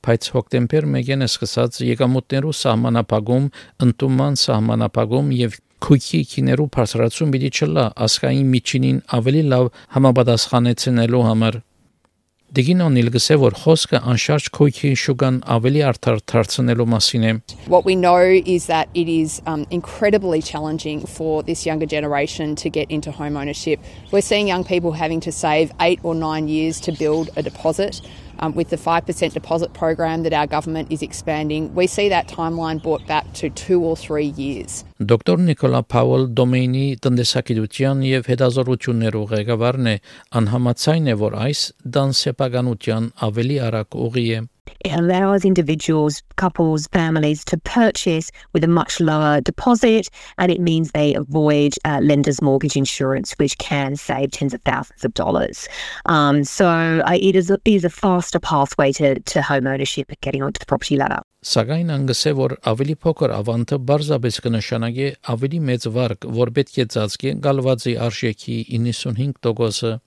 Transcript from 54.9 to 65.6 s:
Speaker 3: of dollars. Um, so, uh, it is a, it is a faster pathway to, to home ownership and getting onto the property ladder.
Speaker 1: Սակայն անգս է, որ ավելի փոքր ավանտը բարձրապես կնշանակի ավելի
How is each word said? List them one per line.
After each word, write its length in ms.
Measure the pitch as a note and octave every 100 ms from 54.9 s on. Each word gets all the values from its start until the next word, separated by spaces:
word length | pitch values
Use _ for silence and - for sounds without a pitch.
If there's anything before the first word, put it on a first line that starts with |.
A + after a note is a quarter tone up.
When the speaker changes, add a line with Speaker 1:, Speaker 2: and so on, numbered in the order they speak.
| _ -
Speaker 3:
of 80 |
dollars. 540 | - - - - - - - - - -
Um, 380 | D#3+ C#3+ C#3+
so, 240 | C#3+ - F3+
uh, 500 | E3 E3 E3 - F3+ F#3+
it 60 | F#3
is 140 | F3
a, 100 | G3 -
it 100 | G3+
is 60 | E3+
a 40 |
faster 500 | - G3+ F3+ - E3+
pathway 520 | - D3+ C#3 - C#3
to, 260 | C3+ C#3+ C3+
to 220 | - D3+
home 260 | C#3 C#3+ C3+
ownership 400 | C3+ C3+ - C3+
and 100 | -
getting 220 | C#3 C3+
onto 160 | C3+ -
the 60 | -
property 300 | C3 - C#3+
ladder. 260 | C3+ - - _
Speaker 1:
Սակայն 480 | - - A2 D#3 E3+
անգս 320 | C#3 C3+ A#2+
է, 100 | D#3 C#3
որ 180 | C3 - -
ավելի 240 | A2+ C#3 D#3
փոքր 320 | E3 D#3 C#3 G#2+
ավանտը 420 | G#2 A#2 A#2 C#3+
բարձրապես 560 | B2+ D3 D3 C#3 A#2+ - A#2+
կնշանակի 640 | A2+ - A#2 A#2 A#2+ C#3 C#3 - A#2
ավելի 240 | C#3 E3+